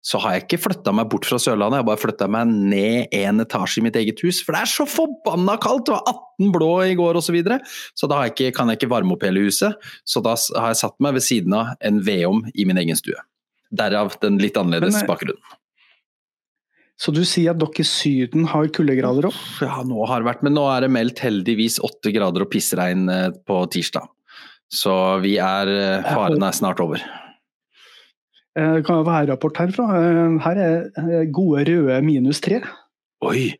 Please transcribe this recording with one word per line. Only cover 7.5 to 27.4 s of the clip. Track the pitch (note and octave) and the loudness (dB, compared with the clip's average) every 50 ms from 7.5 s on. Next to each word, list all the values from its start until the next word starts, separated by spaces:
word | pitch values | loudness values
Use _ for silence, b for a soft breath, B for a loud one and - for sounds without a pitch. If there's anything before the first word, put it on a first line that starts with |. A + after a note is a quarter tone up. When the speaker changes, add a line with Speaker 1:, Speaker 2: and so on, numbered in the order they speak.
| A#3+ C4+ B B B B B B B | -2 -2 B B B B B B B
Speaker 1:
så | - - C#3+ | -4 -2 0
da | C#3+ C#3+ | 0 0
har | C3+ | 0
jeg | A#2 - | -2 -2
ikke, | - C3 C3 A#2+ | -2 -2 -2 0
kan | - C3 | 0 0
jeg | A#2 A2+ A2 | 0 0 0
ikke | - A#2+ | 0 0
varme | B2 A2+ F#2+ F#2 F2+ | 0 0 2 0 0
opp | - - | 0 0
hele | G2 F#2 G2 G2+ | 0 2 2 2
huset, | G2+ G2 - F#3+ G#3 G#3 B B B B B B | 2 2 2 0 0 0 B B B B B B
så | - - - | -4 -4 -2
da | G#2+ A2+ A2+ | 0 0 0
s-, | A2+ - - - | 0 -2 -2 -2
har | A2+ A#2 A#2 A2+ | -2 -2 0 0
jeg | - - | 0 -2
satt | G2+ - _ | -4 -2 _
meg | C#3 C#3+ C3+ | 0 0 0
ved | C3 - | 0 0
siden | - - A2+ F2 F2 G2+ | 0 0 0 0 0 0
av | G#2+ A2+ A#2 B2 _ | 0 0 -4 -6 _
en | - G#2+ G#2 G#2+ F#2 | -2 0 0 2 2
vedovn | G#2 G2+ F#2 E2+ F2+ G2 A2+ A2 A2 | 0 0 0 2 2 0 0 -2 -4
i | - - G2+ | -4 -2 0
min | F#2 F#2 F#2 E2+ | 2 2 2 0
egen | E2 D#2+ D2+ | 0 -2 -2
stue. | - - G1+ - - _ _ _ _ _ _ _ _ _ | -4 -6 -10 -10 -12 _ _ _ _ _ _ _ _ _
Derav | - F#2+ A2+ G2+ G2 G#2 G#2 G2 - - | -4 -2 0 0 2 0 0 -2 -2 -2
den | - G#2 G2+ | 0 2 2
litt | G2 G2 G#2 - A2 | 2 2 2 0 0
annerledes | F#2+ F2 E2+ E2 E2 F#2+ G#2 - | 0 2 2 2 2 2 2 0
Speaker 2:
Men, | G2 | 0
eh, | |
Speaker 1:
bakgrunnen. | - F2 - - - - - _ - - _ _ _ _ b b b b b b _ _ _ _ _ _ _ _ _ _ _ _ _ _ _ _ _ _ _ | -2 -2 -4 -4 -8 -8 -10 _ -20 -20 _ _ _ _ b b b b b b _ _ _ _ _ _ _ _ _ _ _ _ _ _ _ _ _ _ _
Speaker 2:
Så | - - | -4 -2
du | D3 D#3 F3+ | 0 0 0
sier | F3 - F3+ E3 E3 | 0 2 2 2 2
at | E3+ E3 | 2 0
dere | D#3 D3+ - - | -2 -2 -2 -2
i | D#3+ | -2
Syden | - - - - D3+ C#3 C3 B2+ A#2+ - D#3 E3 D#3 | -2 -2 0 0 0 2 2 0 0 0 0 0 2
har | - D#3 D#3 | 2 0 0
kuldegrader | D#3 D#3 - D#3+ C#3+ C3+ C3 B2+ B2+ B2+ C#3 D3 G3 | 0 0 0 2 2 2 2 2 2 0 2 0 0
også? | - - - - - - D3 | -2 -6 -14 -14 -6 -6 -6
Speaker 1:
Ja, | B2+ A#2+ C3 B2+ | -4 -4 -6 -4
nå | B2+ B2+ A2 A2+ | -4 -2 -2 -2
har | A2+ B2+ A#2+ | -2 -2 0
det | A2+ A#2+ | 0 -2
vært, | A#2+ - - | -2 0 0
men | C#3+ C#3+ | 2 2
nå | D3+ C#3+ C#3 | 2 2 2
er | C3+ B2+ B2+ | 2 2 2
det | C3 C3 | 2 2
meldt | A#2+ A2+ B2 B2 - - | 2 0 0 -2 -2 -2
heldigvis | B2 G#2+ G2+ F2+ A2 A#2 G#2+ A2+ A#2 - - - | -2 -2 0 0 0 0 0 0 -2 -2 -2 -4
åtte | - - _ - G#2+ G2+ | -6 -8 _ -4 -2 0
grader | A2 G#2 F#2 F2 F#2 G2 | 2 0 0 0 -2 -2
og | G2 | -2
pissregn, | - G#2 - - - F2+ F2+ F2+ F2+ F#2 F#2 F#2 | -2 -2 -2 -2 -2 -2 -2 0 0 0 0 0
eh, | F#2 F#2 F#2 F#2 F2 - _ | 0 0 0 -2 -4 -6 _
på | - G2+ F2+ F2+ F2 | -4 -2 -2 -2 -2
tirsdag. | - F2+ E2 - - D#2+ - - _ _ B B B B B B B B B | -4 -6 -6 -4 -6 -8 -10 -10 _ _ B B B B B B B B B
Så | _ - - - G2+ F#2+ F#2 F#2 F#2 F#2+ F#2+ F#2 | _ -6 -4 -2 0 0 2 2 2 0 0 0
vi | G2 G2+ | 0 2
er, | G2 F2+ F#2+ F#2+ G2 G2 | 2 0 0 0 0 0
eh, | G2 G2+ G2+ G2 F#2+ F#2+ F#2+ - | 0 0 0 0 0 -2 -2 -2
Speaker 2:
Ja. | - D#3 | -2 -2
Speaker 1:
faren | B2+ G#2 F2 - - G2 | 0 0 2 2 2 0
er | F#2+ | 0
snart | E2+ - G#2 F#2+ F2+ - | -2 0 -2 -2 0 0
over. | F2 E2 E2 - B B B B B B B B | -2 -2 -2 -6 B B B B B B B B